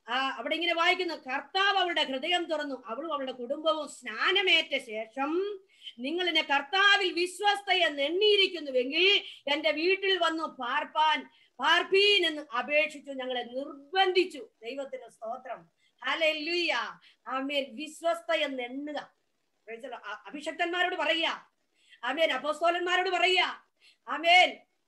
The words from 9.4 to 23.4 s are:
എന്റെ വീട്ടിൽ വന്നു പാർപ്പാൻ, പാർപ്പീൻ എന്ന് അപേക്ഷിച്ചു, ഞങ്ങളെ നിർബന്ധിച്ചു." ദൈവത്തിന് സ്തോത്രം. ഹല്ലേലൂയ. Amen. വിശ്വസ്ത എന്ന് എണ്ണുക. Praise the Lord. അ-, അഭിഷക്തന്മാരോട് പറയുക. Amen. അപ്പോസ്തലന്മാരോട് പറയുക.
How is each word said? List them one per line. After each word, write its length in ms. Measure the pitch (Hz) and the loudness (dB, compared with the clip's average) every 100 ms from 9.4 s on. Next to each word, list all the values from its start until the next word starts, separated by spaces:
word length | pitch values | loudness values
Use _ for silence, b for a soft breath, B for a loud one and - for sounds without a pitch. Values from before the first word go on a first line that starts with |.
| - | -4
എന്റെ 180 | 294 302 | 0 0
വീട്ടിൽ 480 | 302 349 381 392 381 | 0 2 2 2 0
വന്നു 260 | 330 320 | 0 -2
പാർപ്പാൻ, 840 | 311 - 240 285 302 311 311 302 - b b - | -6 -6 -4 -4 -2 0 2 0 -4 b b -4
പാർപ്പീൻ 680 | 277 339 349 381 403 403 330 | 2 2 4 4 6 4 2
എന്ന് 160 | 302 - 233 | -2 -6 -6
അപേക്ഷിച്ചു, 520 | 254 294 302 285 277 | 0 2 2 -2 -12
ഞങ്ങളെ 300 | 269 254 247 | -8 -6 -6
നിർബന്ധിച്ചു." 1080 | 233 247 285 294 - 381 381 370 339 277 220 _ | -6 -8 -8 -12 -4 2 4 4 2 -2 -16 _
ദൈവത്തിന് 460 | 220 269 269 254 233 | -12 -10 -10 -12 -16
സ്തോത്രം. 640 | - 220 247 247 202 170 _ _ _ 254 | -14 -10 -10 -10 -14 -16 _ _ _ -4
ഹല്ലേലൂയ. 680 | 302 320 311 302 349 330 247 208 - b b - | 0 0 0 -2 -2 0 -2 -4 -10 b b -8
Amen. 400 | 262 277 285 254 | -6 -4 -4 -4
വിശ്വസ്ത 600 | 220 302 - 330 330 - | -8 -12 -6 -2 -2 -2
എന്ന് 300 | 320 285 262 | -2 -2 -4
എണ്ണുക. 500 | 240 269 294 285 - _ _ _ _ _ - | -8 -8 -8 -8 -12 _ _ _ _ _ -16
Praise 200 | 226 254 | -14 -12
the 80 | |
Lord. 120 | 233 - | -12 -12
അ-, 160 | - 302 | -14 -12
അഭിഷക്തന്മാരോട് 680 | 294 320 320 349 359 359 359 | -10 -8 -4 -2 0 0 0
പറയുക. 560 | 302 320 311 220 - _ _ b b b | 0 0 -2 -4 -10 _ _ b b b
Amen. 280 | 240 285 320 | -6 0 0
അപ്പോസ്തലന്മാരോട് 800 | 262 294 302 339 349 349 359 381 | 0 -4 0 0 0 0 0 0
പറയുക. 560 | 359 349 370 | 2 4 4